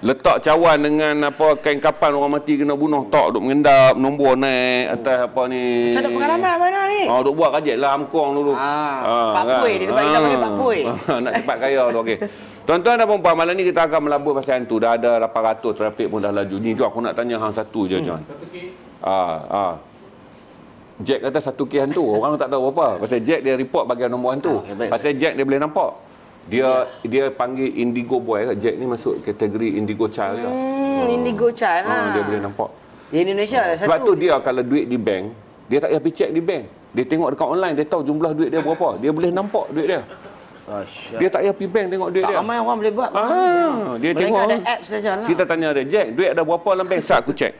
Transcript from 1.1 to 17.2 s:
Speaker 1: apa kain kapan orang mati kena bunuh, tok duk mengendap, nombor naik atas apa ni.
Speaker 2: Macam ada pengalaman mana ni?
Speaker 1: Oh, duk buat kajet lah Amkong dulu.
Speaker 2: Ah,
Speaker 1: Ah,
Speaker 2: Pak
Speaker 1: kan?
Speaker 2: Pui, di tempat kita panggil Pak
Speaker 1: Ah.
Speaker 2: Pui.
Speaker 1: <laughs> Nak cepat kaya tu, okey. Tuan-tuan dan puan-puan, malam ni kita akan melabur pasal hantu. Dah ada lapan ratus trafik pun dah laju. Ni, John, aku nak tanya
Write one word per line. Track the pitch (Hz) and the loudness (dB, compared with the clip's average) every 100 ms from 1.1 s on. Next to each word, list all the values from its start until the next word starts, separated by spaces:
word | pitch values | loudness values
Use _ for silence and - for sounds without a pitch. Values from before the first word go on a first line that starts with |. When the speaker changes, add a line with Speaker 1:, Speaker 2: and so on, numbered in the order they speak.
| 147 | 0
Speaker 1:
apa | 143 143 156 147 | -2 2 2 4
kain | 151 143 | 0 0
kapan | 156 151 160 143 | 0 2 0 2
orang | 143 | 0
mati | 147 147 147 | -2 0 0
kena | 143 | 0
bunuh, | 143 151 147 120 | 0 0 0 2
tok | 151 87 113 | 2 2 0
duk | |
mengendap, | 110 139 147 135 131 | 0 2 6 8 8
nombor | 127 135 143 139 | 6 2 2 4
naik | 127 135 127 127 123 113 117 | 4 2 2 2 2 0 -2
atas | 120 127 123 | 0 0 0
apa | 123 | -2
ni. | 127 127 123 120 120 | -2 -2 0 2 2
Speaker 2:
Macam | 120 | 2
ada | 117 | 0
pengalaman | 120 285 339 359 339 | -2 0 0 0 2
mana | 349 392 392 | 0 0 -2
ni? | 415 | 0
Speaker 1:
Oh, | 339 127 | 2 2
duk | 131 147 | 2 2
buat | 160 | 2
kajet | 147 147 117 | 2 0 0
lah | 139 | 0
Amkong | 139 143 165 143 | 0 0 0 0
dulu. | 143 143 | 0 0
Speaker 2:
Ah, | 135 139 147 151 135 | 0 0 -2 -2 -2
Speaker 1:
Ah, | 113 117 117 | 0 0 2
Speaker 2:
Pak | 104 | 0
Speaker 1:
kan? | 110 127 | 2 2
Speaker 2:
Pui, | 226 190 | 2 0
di | |
tempat | 98 123 | 0 2
kita | 147 151 | 4 4
panggil | 151 131 | 4 2
Pak | 110 | 0
Speaker 1:
Ah. | 104 | 0
Speaker 2:
Pui. | 254 202 131 101 | 0 0 -2 -4
Speaker 1:
<laughs> | - 131 | -2 -2
Nak | 123 - | 0 -2
cepat | - 127 | -2 -2
kaya | 135 135 123 | 0 2 2
tu, | 117 | 0
okey. | 113 101 208 - - - | -2 -2 -4 -10 -20 -12
Tuan-tuan | - 170 180 240 | 0 2 4 2
dan | |
puan-puan, | 220 208 175 165 | 4 4 4 4
malam | 165 | 2
ni | 185 | 2
kita | 180 170 | 0 2
akan | 165 156 | 2 2
melabur | 147 143 143 | 0 0 0
pasal | 135 135 127 | -2 0 -2
hantu. | 117 113 | 0 0
Dah | 113 | 2
ada | 117 120 117 | 2 4 2
lapan | 113 113 | 2 0
ratus | 110 110 117 | 0 0 -4
trafik | 101 107 107 113 | -2 -4 -2 -4
pun | 107 | -2
dah | 101 | -2
laju. | 101 98 95 | -2 -4 -4
Ni, | 113 | -2
John, | 110 117 | 0 0
aku | 113 | 0
nak | 117 | -4
tanya | 87 | -4